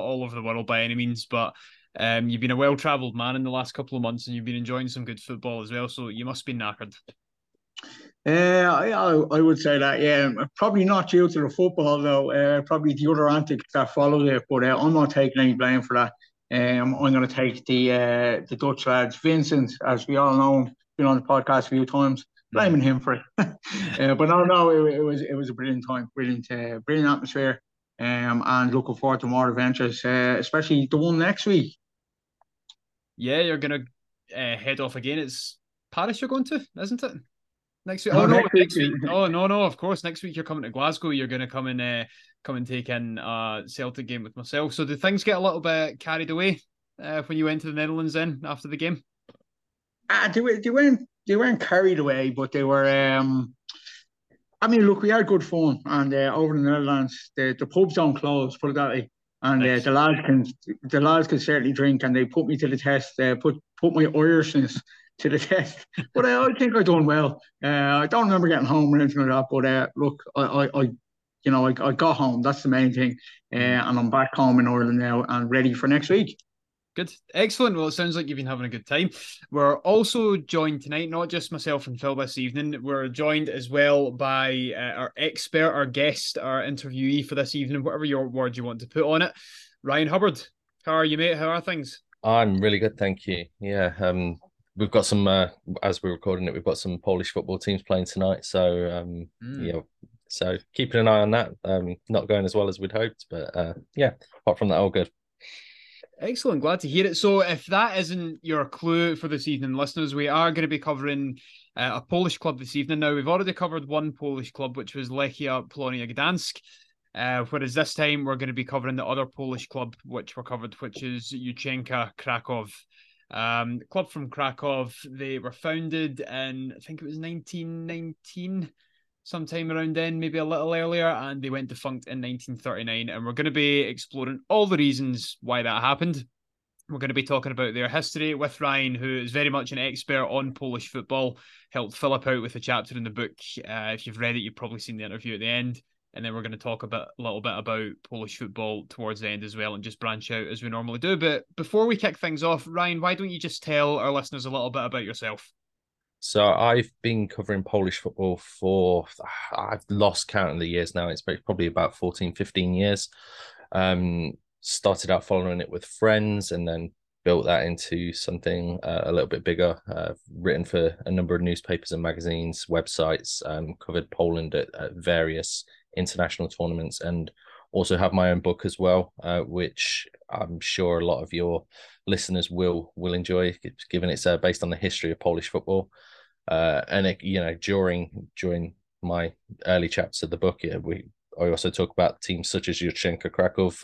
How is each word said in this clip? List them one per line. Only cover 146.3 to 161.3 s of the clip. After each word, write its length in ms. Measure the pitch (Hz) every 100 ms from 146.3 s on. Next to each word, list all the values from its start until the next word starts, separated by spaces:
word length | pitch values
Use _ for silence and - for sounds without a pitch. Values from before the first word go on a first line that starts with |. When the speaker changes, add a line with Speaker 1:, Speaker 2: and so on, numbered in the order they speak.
Speaker 1:
we're 100 | 113
gonna 140 | 110 110
talk 280 | 123 113
a 20 | 117
bit, 140 | 113
a 220 | - -
little 180 | 117 104
bit 180 | 113 101
about 320 | 110 110 107 - _
Polish 300 | 117 107 -
football 480 | 110 101 110 107 101
towards 300 | - 110 107
the 80 | 110
end 140 | 104
as 140 | 107 107
well 180 | 107
and 80 | 104
just 160 | 107 -
branch 320 | 117 110 -
out 160 | 113 110
as 160 | 113
we 60 | 117
normally 320 | 113 117 117
do. 160 | 170 190
But 280 | 160 139 - -
before 300 | 160 214 226
we 100 | 220
kick 200 | 208 151
things 260 | 170 151
off, 200 | 165 160 165
Ryan, 320 | 165 175 170
why 160 | 180 180
don't 120 | 196
you 120 | 175
just 240 | 165 -
tell 340 | - 147 147 147
our 140 | 127
listeners 340 | 139 131 139 131
a 40 |
little 200 | 135 123
bit 140 | 131
about 180 | 123 123
yourself? 500 | 104 110 113 107 - _ _ _ _ _ _ _
Speaker 3:
So 220 | - 107
I've 480 | 104 - 117 120 120 _
been 260 | 117 113 101
covering 340 | - 98 98
Polish 360 | 95 104 95 -
football 400 | 92 - 95 90
for, 680 | - - 95 95 90 87 - - - - -
I've 300 | - 104 104 -
lost 380 | 101 104 - -
count 240 | 104 90
of 60 | 82
the 80 | 85
years 280 | 85 82
now. 160 | 90 87
It's 100 | 78
probably 460 | -